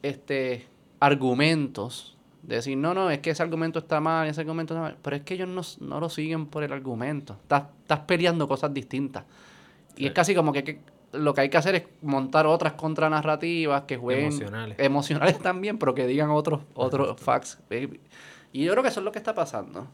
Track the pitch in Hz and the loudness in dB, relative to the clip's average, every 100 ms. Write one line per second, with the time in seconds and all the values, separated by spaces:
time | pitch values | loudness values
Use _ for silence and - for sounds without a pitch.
0 | 143 143 - 139 131 123 - _ _ _ | -6 -8 -4 -2 -2 -4 -8 _ _ _
1 | 143 139 131 123 151 160 139 - 110 - | 4 4 2 4 4 2 -2 -4 -8 -10
2 | - _ _ _ - 117 123 135 156 185 | -18 _ _ _ -6 -4 -2 -2 0 0
3 | 190 143 156 156 165 160 160 160 156 156 | 0 0 -2 -2 -2 0 -2 -4 -2 0
4 | 160 165 156 147 156 165 160 165 160 - | 2 0 0 -2 -4 -4 -4 -4 -6 -6
5 | 147 143 147 185 185 185 170 - 139 143 | -6 -6 -6 -6 -4 -6 -8 -12 -8 -6
6 | 165 156 156 160 151 151 143 139 135 113 | -4 -4 -4 -4 -4 -6 -6 -6 -6 -4
7 | 127 147 143 101 - 143 143 - - 151 | -4 -4 -8 -18 2 2 2 -18 -2 -2
8 | - 175 175 170 143 135 147 139 117 131 | 2 4 4 2 0 0 0 -4 -4 -4
9 | 139 - - - - - - _ _ - | -4 -8 -14 -20 -20 -20 -20 _ _ -4
10 | 135 - 175 180 156 143 143 147 - _ | 0 2 4 4 4 2 -2 -10 -16 _
11 | _ 139 151 139 139 165 160 185 - - | _ 0 2 4 4 4 4 0 -2 -10
12 | 151 135 131 156 156 165 160 151 156 156 | -2 -2 2 4 6 4 2 -2 -4 2
13 | 156 156 151 151 170 170 156 139 143 127 | 2 2 0 0 0 0 2 0 0 -6
14 | 120 131 151 147 104 107 113 107 135 143 | 0 0 0 -2 -6 -8 -8 2 2 2
15 | 143 143 156 185 185 180 202 214 143 127 | 0 2 4 4 -2 -2 -4 0 0 2
16 | 127 139 151 151 156 147 - - 127 135 | 2 2 2 2 2 -2 -6 -4 -2 2
17 | 139 - - 131 - - _ 113 139 - | 0 -2 0 0 -2 -18 _ -6 -6 -10
18 | _ - - - - 131 160 214 262 - | _ -20 -20 -20 -12 -4 0 2 2 -2
19 | 196 208 214 214 165 110 90 87 131 | -6 -6 -6 -4 -4 -4 -10 -14 -16